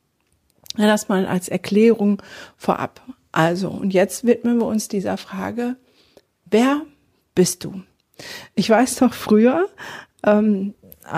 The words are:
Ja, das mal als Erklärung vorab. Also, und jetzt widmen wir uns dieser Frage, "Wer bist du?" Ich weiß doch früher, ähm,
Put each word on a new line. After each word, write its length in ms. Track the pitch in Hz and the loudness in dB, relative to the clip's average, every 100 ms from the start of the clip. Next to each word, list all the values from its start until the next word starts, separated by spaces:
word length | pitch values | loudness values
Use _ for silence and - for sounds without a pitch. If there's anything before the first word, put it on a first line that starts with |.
| _ _ _ _ _ _ - - | _ _ _ _ _ _ -10 0
Ja, 100 | 214 | 2
das 200 | 214 - | 2 0
mal 180 | 190 190 | -2 -2
als 240 | 185 - | -4 -4
Erklärung 720 | 185 - 208 233 220 202 196 - - - _ | -8 -2 4 4 4 0 -2 -6 -20 -20 _
vorab. 440 | - - 127 - - - _ | -4 -4 -6 -12 -20 -20 _
Also, 380 | - 165 175 190 | -2 0 0 -6
und 240 | - 196 | -4 0
jetzt 320 | 185 196 - 240 | 0 0 0 0
widmen 340 | 233 240 240 | 0 0 0
wir 60 | 226 | 0
uns 220 | 214 - | -4 -4
dieser 300 | 208 190 190 | -6 -4 -6
Frage, 580 | - 190 190 220 240 254 _ _ _ _ _ _ - | -8 -10 -8 -6 -6 -8 _ _ _ _ _ _ -2
"Wer 360 | 208 254 294 311 _ _ _ _ - | 2 2 0 -6 _ _ _ _ 0
bist 280 | 180 - | 0 -2
du?" 180 | - 190 - _ _ - - - - - | -12 -14 -18 _ _ -20 -18 -18 -10 -2
Ich 140 | - | 2
weiß 280 | 214 254 - | 4 2 2
doch 160 | 247 | 0
früher, 540 | - - 214 233 311 392 - - - - _ | 0 2 4 4 2 -2 -6 -18 -18 -20 _
ähm, 500 | - 208 214 196 202 - - _ - | 0 2 2 0 -4 -10 -20 _ -10